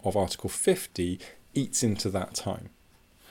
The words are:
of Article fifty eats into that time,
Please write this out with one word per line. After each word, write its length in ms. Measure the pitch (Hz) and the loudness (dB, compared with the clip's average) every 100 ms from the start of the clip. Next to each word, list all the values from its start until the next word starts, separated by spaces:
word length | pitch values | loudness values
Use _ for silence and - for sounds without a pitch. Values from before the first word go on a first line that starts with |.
of 140 | 98 101 | 0 2
Article 320 | 92 - 95 | 2 0 -4
fifty 720 | - - 185 - - 90 92 - - - | 2 4 2 0 -2 -2 -2 -8 -20 -4
eats 300 | 143 135 - | -2 0 2
into 260 | 117 101 101 | 2 2 0
that 240 | 95 92 | -2 -2
time, 360 | - 101 - - - - - _ - - | -4 -4 -6 -8 -18 -20 -20 _ -20 -20